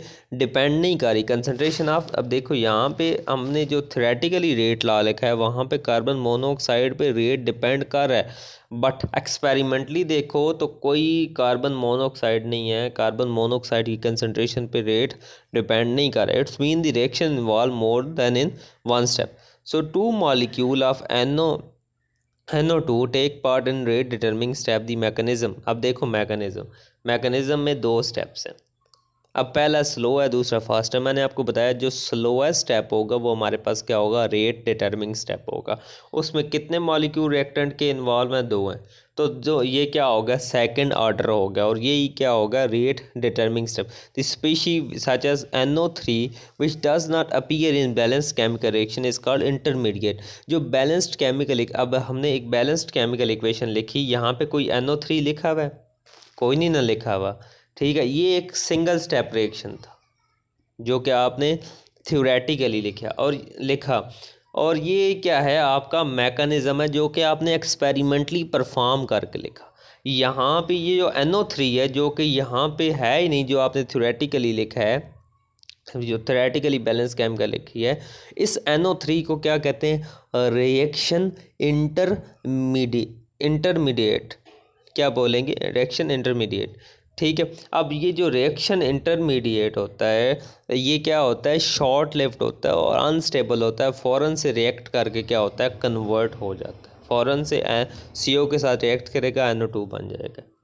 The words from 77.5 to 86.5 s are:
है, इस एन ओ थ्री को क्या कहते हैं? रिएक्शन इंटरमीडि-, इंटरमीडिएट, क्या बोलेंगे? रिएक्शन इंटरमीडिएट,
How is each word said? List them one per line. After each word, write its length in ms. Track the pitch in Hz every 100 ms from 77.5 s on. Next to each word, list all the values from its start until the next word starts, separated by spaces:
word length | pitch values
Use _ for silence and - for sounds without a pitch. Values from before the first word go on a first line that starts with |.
| - - 117
है, 160 | 117 151 - - - -
इस 200 | 202 - -
एन 180 | 151 185
ओ 80 | 180
थ्री 180 | - 160
को 160 | 156 156
क्या 180 | 151 151
कहते 340 | 147 139 151
हैं? 560 | 151 151 - _ 123 123
रिएक्शन 800 | 120 127 131 147 147 - 170 190 180 - -
इंटरमीडि-, 1500 | 147 147 151 156 185 196 - - 127 131 131 131 123 120 113 - - -
इंटरमीडिएट, 920 | 147 151 180 165 143 120 107 110 - - _ - _ _ _ -
क्या 140 | 143
बोलेंगे? 440 | 123 120 120 135 -
रिएक्शन 480 | - 123 127 - 156
इंटरमीडिएट, 640 | 135 123 120 107